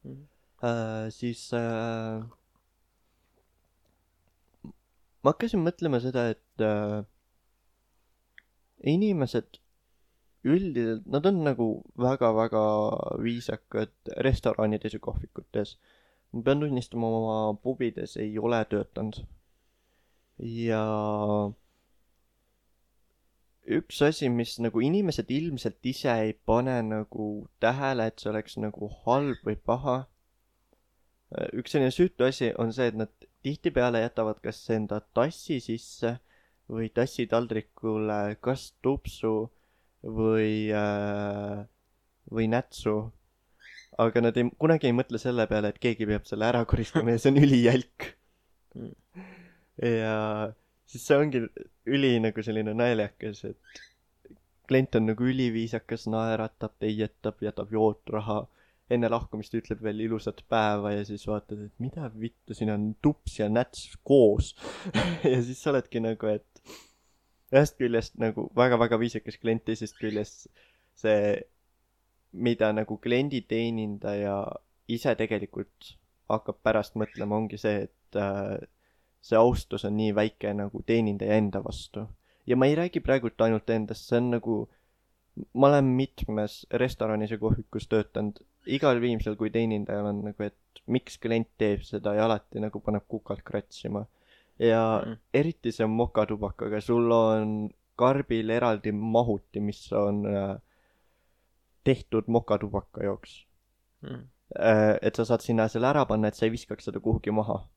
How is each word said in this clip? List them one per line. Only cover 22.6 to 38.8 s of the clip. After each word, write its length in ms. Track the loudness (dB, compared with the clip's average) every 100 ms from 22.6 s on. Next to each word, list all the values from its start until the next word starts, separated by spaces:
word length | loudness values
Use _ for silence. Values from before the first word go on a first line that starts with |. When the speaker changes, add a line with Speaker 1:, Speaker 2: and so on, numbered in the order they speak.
| _ _ _ _ _ _ _ _ _ _ -2
Speaker 2:
üks 340 | -2 -2 0
asi, 260 | 0 2 -2
mis 280 | 0 -4 -4
nagu 220 | -2 0
inimesed 480 | 0 0 0 -4 -4
ilmselt 540 | -4 -4 -4 -6 -4
ise 300 | -6 -2 0
ei 180 | 0 0
pane 440 | -4 0 2 2 -2
nagu 440 | -2 -4 -6 -8 -8 -8 -12 _
tähele, 480 | 0 0 -2 0 -2
et 100 | -4
see 120 | -4
oleks 240 | -4 -6 -8
nagu 320 | -8 -6 -12 -6
halb 420 | 2 2 2 -4
või 120 | -4 -4
paha. 420 | -2 -2 0 -4 -6 _ _ _ _ _ _ _ _ _ _ _ _ -8 -6
Üks 280 | -8 -4 0
selline 160 | 0
süütu 320 | 2 0 2 0
asi 220 | 2 -2
on 180 | -2 -4
see, 160 | 0 -2
et 80 | 0
nad 160 | -6 _ -20 _
tihtipeale 640 | -8 -4 -2 2 2 2
jätavad 380 | 0 -2 -4 -4
kas 160 | -8 -10 -2
enda 300 | -2 -2 -6 _
tassi 540 | 0 0 -2 -6 -6
sisse 560 | -4 -8 -8 -4 -4 -4 _ _ _ _ -10
või 200 | -6 -2
tassitaldrikule 1500 | 0 0 0 0 0 0 -4 -6 -6 -2 0 0 0 -2 -2
kas 340 | -4 -4 -8
tupsu 580 | _